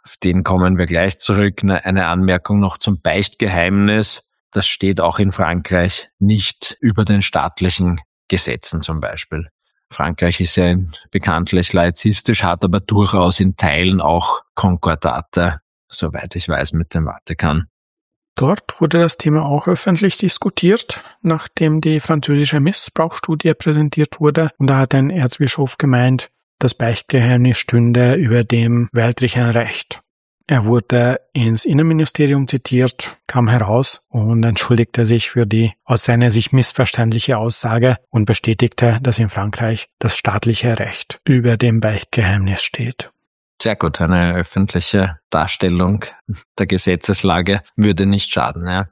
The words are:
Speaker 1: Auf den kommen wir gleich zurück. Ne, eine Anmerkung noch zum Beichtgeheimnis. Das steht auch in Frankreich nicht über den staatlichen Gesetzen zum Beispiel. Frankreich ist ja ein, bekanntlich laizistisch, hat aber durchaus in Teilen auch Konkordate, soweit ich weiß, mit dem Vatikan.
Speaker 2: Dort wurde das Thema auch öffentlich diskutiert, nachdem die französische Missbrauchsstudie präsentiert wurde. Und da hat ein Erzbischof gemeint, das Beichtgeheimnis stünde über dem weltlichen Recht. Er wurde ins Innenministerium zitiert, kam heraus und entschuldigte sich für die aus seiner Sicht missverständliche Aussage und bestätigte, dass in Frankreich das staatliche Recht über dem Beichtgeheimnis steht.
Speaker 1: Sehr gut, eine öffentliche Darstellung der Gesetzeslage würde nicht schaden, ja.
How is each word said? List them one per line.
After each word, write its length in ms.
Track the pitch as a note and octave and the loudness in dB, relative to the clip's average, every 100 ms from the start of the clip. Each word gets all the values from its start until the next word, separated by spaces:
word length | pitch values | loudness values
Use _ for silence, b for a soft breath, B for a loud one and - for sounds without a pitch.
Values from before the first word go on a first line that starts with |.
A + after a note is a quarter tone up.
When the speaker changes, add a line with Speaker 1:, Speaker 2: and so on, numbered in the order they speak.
Speaker 1:
Auf 120 | - - | -14 -4
den 260 | F#2 F2+ | 0 0
kommen 360 | F2 F#2 F#2 F2+ | 2 2 2 2
wir 80 | E2+ | 0
gleich 320 | E2+ F#2+ - | 0 0 -2
zurück. 440 | - G2+ G2+ - | 0 2 2 0
Ne, 220 | G2 F#2 F#2 | 0 0 0
eine 220 | F#2+ E2+ | 0 0
Anmerkung 520 | F2+ F#2+ G#2+ - G2+ | 2 2 0 0 0
noch 200 | G2 - | 0 -2
zum 220 | - F#2 | -4 -2
Beichtgeheimnis. 1200 | E2+ E2+ - - G#2 E2+ F2 G2+ G2+ G#2+ G#2 - _ _ _ | 0 0 -2 -2 -2 0 2 2 2 2 -2 -6 _ _ _
Das 160 | G#2 - | -4 -2
steht 340 | - G2 F2+ | -2 -2 0
auch 200 | E2+ E2 | 0 2
in 120 | G2 | 0
Frankreich 800 | - E2 F2 D#2 F#2 F2 - - _ | 0 -2 -2 -2 0 0 -4 -12 _
nicht 580 | G2+ G#2+ - - - - | 0 2 -2 -8 -14 -2
über 260 | B2 G2+ G#2 | -2 0 2
den 160 | G2+ | 0
staatlichen 800 | F#2 D#2 D#2+ - F#2 - F2+ E2+ - _ _ | 0 -2 -4 -2 -2 0 -2 -2 -8 _ _
Gesetzen 540 | F2+ - - - E2 | -4 -4 -8 -8 -8
zum 200 | D2+ D#2+ | -6 -6
Beispiel. 480 | G1+ - - D#2 D2+ _ _ _ _ | -8 -10 -10 -10 -10 _ _ _ _
Frankreich 500 | - D#2 D#2 F2 F2 | -6 -4 -2 -2 0
ist 160 | F2+ - | -2 2
ja 80 | |
ein, 300 | F2+ F2+ F2+ - _ | 2 0 -2 -10 _
bekanntlich 600 | F#2+ F#2+ E2 F2 F#2 F2 | -4 -2 -2 0 0 0
laizistisch, 720 | F#2 E2+ E2 G#2+ G2+ - A2 F2+ | 2 0 0 -2 0 -2 0 0
hat 180 | E2+ | 0
aber 160 | F#2 G2 | 0 -2
durchaus 600 | - G#2 G2 G2+ F2+ - | 0 2 2 2 2 2
in 160 | F#2+ - | 0 0
Teilen 420 | E2+ D2+ F#2 F#2+ | 0 0 0 0
auch 440 | D2+ F2 - - _ - | 0 0 -2 -4 _ -2
Konkordate, 1040 | F#2+ F2 E2+ D#2+ D#2 B1 - - F2 D2+ _ _ _ | 0 0 -2 -2 -2 -4 -6 -2 -2 -4 _ _ _
soweit 480 | - E2 - - F2 | -8 -6 -8 -10 -10
ich 100 | - | -6
weiß, 240 | C#2+ C2+ | -4 -2
mit 220 | E2 E2 | -4 -4
dem 140 | E2 D#2 | -4 -4
Vatikan. 600 | - - D#2+ E2 D#2 E2 _ _ _ _ _ _ - | -8 -12 -4 -2 -2 -4 _ _ _ _ _ _ -2
Speaker 2:
Dort 420 | C3+ G3+ - - | 0 0 -6 -4
wurde 200 | D#3+ E3 | 0 2
das 180 | E3+ - | 2 0
Thema 260 | D#3 D3+ | 0 0
auch 240 | D3 C#3+ - | 0 -2 0
öffentlich 480 | F3+ - E3+ G3 - | 0 0 2 0 0
diskutiert, 880 | G3 - G3+ - F3 A3 - - B B | -2 -2 -4 0 2 2 -2 -10 B B
nachdem 600 | E3 D#3+ - - D#3 D#3 | -2 -2 -4 -2 0 2
die 180 | D#3 D3+ | 2 0
französische 640 | - D#3 C3+ D3 D3 D3+ | 0 -2 2 0 2 2
Missbrauchsstudie 920 | D3 G3+ - - D#3+ - - D#3+ E3 | 0 0 -6 -2 -4 -4 -6 0 0
präsentiert 680 | - D#3+ D3+ D3+ D#3 D3+ - | 0 0 0 0 0 -2 2
wurde. 300 | D3 D3 D#3+ _ | 2 2 -2 _
Und 100 | C3+ | 2
da 100 | C3+ | 2
hat 180 | C3 C#3 | 2 2
ein 140 | C3+ | 2
Erzbischof 680 | F3+ B2+ - C#3 - C3+ - | 0 -2 0 -2 0 -4 0
gemeint, 520 | C#3+ B2 B2 B2+ - _ _ _ | 2 4 2 0 -4 _ _ _
das 160 | B2 | -2
Beichtgeheimnis 840 | - A#2 A2 - B2 A#2 B2 B2 A#2 | 0 -2 -4 -2 2 4 4 4 2
stünde 560 | - A#2 A#2+ A#2+ B2 | 0 2 4 4 4
über 320 | D3 C3 A#2+ A2+ | 2 2 2 2
dem 420 | A#2+ A#2 A#2+ A#2 | 2 2 2 0
weltlichen 560 | A#2+ A#2 A#2+ B2 B2 A#2+ | 0 0 0 0 0 2
Recht. 500 | A#2 A2 - - - _ _ _ _ - | 0 -2 -8 -12 -18 _ _ _ _ -2
Er 180 | C3 G#2+ | 0 4
wurde 560 | A#2+ - B2 A#2+ C3 _ | 2 2 0 2 -2 _
ins 320 | C#3 A2+ A2+ | -2 0 0
Innenministerium 840 | D4+ C#3+ D#3+ D#3+ D#3 - D3 C#3 C3+ | 2 2 4 2 0 0 2 2 0
zitiert, 720 | C3 - B2+ B2+ - - - - | -4 0 0 0 -2 -12 -10 -4
kam 220 | B2 A2+ | 0 2
heraus 580 | A#2+ G2+ A#2 C3+ - _ | 2 2 0 0 -6 _
und 340 | A#2 G#2+ A2+ | -2 2 2
entschuldigte 640 | A2+ G#2 - A#2 A#2 - A2 | 2 0 2 2 2 0 2
sich 240 | A#2 - | 2 0
für 160 | - G#2 | -2 0
die 260 | A2 A2+ - - | 2 0 -2 -2
aus 180 | A2+ | 0
seiner 260 | - A#2 B2 | 2 2 4
Sicht 220 | A2 - | 2 2
missverständliche 840 | C3 B2 - A#2+ - A2+ A2+ - A#2 | 2 2 0 -2 0 0 0 0 -2
Aussage 600 | A2+ A2+ A#2 A2+ B2+ C3 _ | -2 -2 -2 2 2 0 _
und 160 | A2+ G#2+ | -2 0
bestätigte, 760 | A2 - A2+ A#2+ - A#2+ A2+ | 0 0 0 0 2 0 2
dass 180 | C3 A#2 | 0 0
in 100 | G#2+ | 0
Frankreich 580 | - G2+ - A2+ A2+ - _ | -2 -6 -4 -4 -4 -8 _
das 180 | A#2 - | -4 -2
staatliche 600 | - G#2 A2+ A2 B2 A2+ | -2 -2 0 0 0 -2
Recht 440 | G#2 - - - | -4 -8 -14 -6
über 320 | - B2+ A#2+ A2+ | 2 2 2 2
dem 240 | A#2+ A2+ | 2 2
Beichtgeheimnis 840 | G#2+ G#2+ - - F#2+ G2 F#2+ F#2+ | 0 -4 -4 0 0 2 0 -2
steht. 480 | - - A#2+ - - _ _ _ _ _ | -6 -6 -8 -8 -14 _ _ _ _ _
Speaker 1:
Sehr 160 | A2+ G2+ | -4 0
gut, 240 | D#2+ - | -2 0
eine 320 | E2 F2+ F2 | 0 2 2
öffentliche 840 | F2+ E2+ - G2 F2+ - G2+ F#2 D#2+ _ | -2 -4 -2 0 -2 0 0 0 -4 _
Darstellung 760 | E2 D#2 - F#2 F2 F2+ G2+ - - - G2+ - - | -2 -2 -2 0 0 0 -2 -4 -16 -12 -12 -12 -6
der 100 | F#2+ | -2
Gesetzeslage 920 | F#2 - F2 - G2 G2 E2+ F2+ G2 b - | 0 0 -2 -2 0 0 0 0 -2 b 0
würde 280 | G#2 F2+ G2 | 0 2 0
nicht 280 | G2+ - | 0 -2
schaden, 340 | - B1 E2+ F2 | -2 -4 -4 -6
ja. 220 | F2+ G2+ | -4 -6